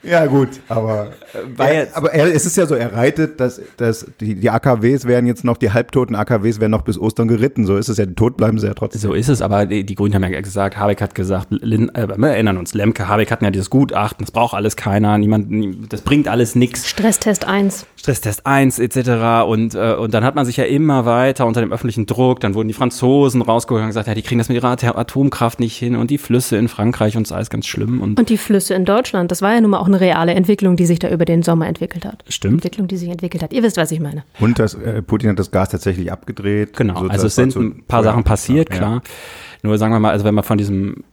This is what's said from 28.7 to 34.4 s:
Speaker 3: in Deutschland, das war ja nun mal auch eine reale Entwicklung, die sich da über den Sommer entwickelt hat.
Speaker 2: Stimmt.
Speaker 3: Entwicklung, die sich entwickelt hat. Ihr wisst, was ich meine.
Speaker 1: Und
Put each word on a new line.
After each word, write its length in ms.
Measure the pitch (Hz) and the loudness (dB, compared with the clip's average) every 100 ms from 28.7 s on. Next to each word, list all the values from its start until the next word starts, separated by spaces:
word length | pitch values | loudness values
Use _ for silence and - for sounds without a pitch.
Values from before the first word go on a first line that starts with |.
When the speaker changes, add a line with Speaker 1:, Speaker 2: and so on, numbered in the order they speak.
| 190 | -2
Speaker 3:
in 100 | 185 | 2
Deutschland, 460 | 208 262 196 175 | 0 0 -2 -2
das 100 | 175 | 0
war 120 | 196 | 2
ja 60 | 233 | 4
nun 120 | 214 | 4
mal 80 | 196 | 2
auch 80 | 180 | 2
eine 100 | 196 | 4
reale 360 | 185 165 165 180 | 4 2 2 2
Entwicklung, 400 | 180 202 190 180 | 2 2 4 4
die 100 | 170 | 2
sich 140 | 170 | 2
da 100 | - | 0
über 160 | 165 170 | 0 2
den 160 | 170 | 2
Sommer 240 | 170 165 160 | 2 2 0
entwickelt 400 | 165 170 175 - | -4 -8 -8 -12
hat. 180 | - - | -14 -12
Speaker 2:
Stimmt. 260 | - - 139 | -6 0 0
Speaker 3:
Entwicklung, 320 | - - 185 | 0 -4 -6
die 100 | 190 | -4
sich 120 | 175 | -6
entwickelt 320 | 175 175 165 | -6 -6 -6
hat. 100 | 165 | -4
Ihr 120 | 262 | 2
wisst, 140 | 226 185 | 2 2
was 120 | 156 | -2
ich 80 | 160 | -2
meine. 240 | 143 151 - | -4 -6 -12
Speaker 1:
Und 200 | - | 0